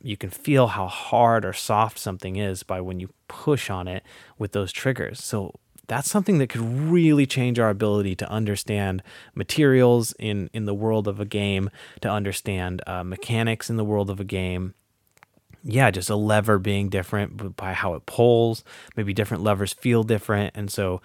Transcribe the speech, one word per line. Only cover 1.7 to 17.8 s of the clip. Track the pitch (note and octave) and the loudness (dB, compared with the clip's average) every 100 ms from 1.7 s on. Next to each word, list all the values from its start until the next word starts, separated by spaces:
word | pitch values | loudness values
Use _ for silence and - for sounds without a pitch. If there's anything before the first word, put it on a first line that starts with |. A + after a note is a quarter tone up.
| G#2+ A2 - | 2 0 -2
something | - F#2 F#2 F#2+ | -8 -8 -6 -4
is | G#2 F#2 | -4 -4
by | - F#2 | -6 -6
when | F#2 F#2 | -6 -8
you | F#2 _ - | -10 _ -20
push | - - C#3 - | -8 -2 -2 -2
on | F#2+ F2+ | -6 -6
it | F#2 - - - - | -8 -12 -20 -18 -8
with | G#2 | -6
those | G#2 F#2+ | -4 -4
triggers. | - C3 A#2+ C#2+ A#2+ | -4 -2 -2 -4 -8
So | - A2 F#2+ - _ _ - | -6 -6 -6 -12 _ _ -6
that's | A2+ - | -4 0
something | G#3+ F#3+ F3 | 0 2 2
that | C3 | 2
could | A#2 | -2
really | A2+ B2 D#3 F3 D#3+ D3 C3+ | -4 -2 2 4 6 6 4
change | - B2 A#2+ | 2 0 4
our | A2+ | 2
ability | G2+ G#2+ G#2 G2 F#2 | 4 2 2 0 -2
to | - | -4
understand | G#2+ G#2+ G2+ - G#2 G2 F#2+ - - - | -2 -2 -2 -2 -2 -2 -4 -8 -20 -16
materials | - G2+ - D3 C3 B2 A#2+ A2+ - | -10 -4 4 6 8 8 6 2 -4
in, | G#2+ G#2 F2+ | -4 -4 -4
in | A2+ G#2 | -4 -4
the | |
world | G2+ A2 A2 G#2 | -2 0 0 0
of | G2+ | -4
a | G#2 | -4
game, | G#2 G2+ F#2+ G2 - - - | -2 0 0 -2 -6 -20 -8
to | A2+ | -2
understand, | G#2 G2 F#2+ - F#2+ F2+ F2+ - | -2 -2 -6 -4 -4 -4 -6 -8
uh, | F2+ | -8
mechanics | F2+ F#2 - A2+ A2+ A2 - | -8 -10 -4 -2 0 -2 -4
in | A2+ | -4
the | |
world | G#2+ G#2 G2 | 0 0 -2
of | G2 | -4
a | |
game. | F#2+ F#2+ F#2 F2+ F#2 - _ _ _ _ _ _ _ - | -6 -4 -4 -4 -6 -10 _ _ _ _ _ _ _ -16
Yeah, | C#3 A#2 B2+ | -2 4 4
just | F#2 F2+ | 4 -2
a | G#2 | 0
lever | G#2 G#2+ G#2 G2+ | 4 4 4 2
being | G2 G2+ G2+ | 2 0 0
different | F#2+ F#2 G#2+ G2+ G2 | -4 -4 -4 -4 -6
b-, | G2+ | -12
by | F#2 F#2+ | -10 -8
how | F2+ | -4